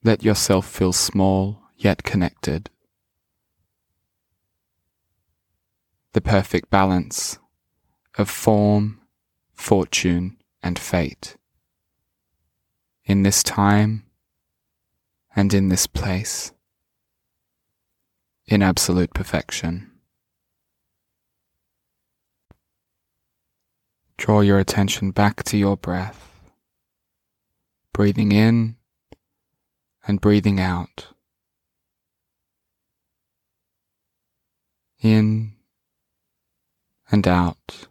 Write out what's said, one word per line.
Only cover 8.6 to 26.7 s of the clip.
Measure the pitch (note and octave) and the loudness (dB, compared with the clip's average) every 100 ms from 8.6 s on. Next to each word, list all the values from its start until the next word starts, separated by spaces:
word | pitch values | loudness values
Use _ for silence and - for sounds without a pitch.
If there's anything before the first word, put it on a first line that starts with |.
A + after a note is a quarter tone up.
| G#2 G#2 G#2+ G#2+ _ _ _ _ _ | 4 2 0 -8 _ _ _ _ _
fortune, | _ - G2+ F2 - F2+ F2 F#2 - _ _ | _ 0 0 0 -2 -2 -2 -4 -12 _ _
and | F2+ F2 | -8 -8
fate. | - F2+ D2 - - - _ _ _ _ _ _ _ _ _ _ _ _ _ _ _ _ | -4 -4 -4 -8 -20 -20 _ _ _ _ _ _ _ _ _ _ _ _ _ _ _ _
In | - G2 | -2 2
this | G2 G2+ | 2 0
time | - - G2+ G#2 G#2 A2 - _ _ _ _ _ _ _ _ _ _ _ _ | -2 0 2 4 2 -2 -10 _ _ _ _ _ _ _ _ _ _ _ _
and | - G2+ | -2 0
in | G2 F#2+ | 2 2
this | F2+ - | 0 -2
place. | - F#2+ F#2 A2 - - _ _ _ _ _ _ _ _ _ _ _ _ _ _ _ _ _ _ _ - | -4 -4 -4 -6 -8 -12 _ _ _ _ _ _ _ _ _ _ _ _ _ _ _ _ _ _ _ -2
In | G#2+ | 2
absolute | F#2+ F2+ - F2+ F2 | 2 2 0 0 0
perfection. | - F#2 E2 - - E2+ F2 G2+ _ _ _ _ _ _ _ _ _ _ _ _ _ _ _ _ _ _ _ _ _ _ _ _ _ _ _ _ _ _ _ _ _ _ _ _ _ _ _ _ _ _ _ | -4 -4 -6 -6 -8 -8 -8 -12 _ _ _ _ _ _ _ _ _ _ _ _ _ _ _ _ _ _ _ _ _ _ _ _ _ _ _ _ _ _ _ _ _ _ _ _ _ _ _ _ _ _ _
Draw | - G#2+ | 0 4
your | G2+ G2 | 4 4
attention | F#2+ - G2 - G2 | 2 0 -2 -2 -4
back | F#2 G#2 G2+ | 0 0 -2
to | - G#2 | -4 -2
your | G2 G2 | 0 -2
breath. | - F2+ G2 - - _ _ _ _ | -6 -8 -8 -12 -20 _ _ _ _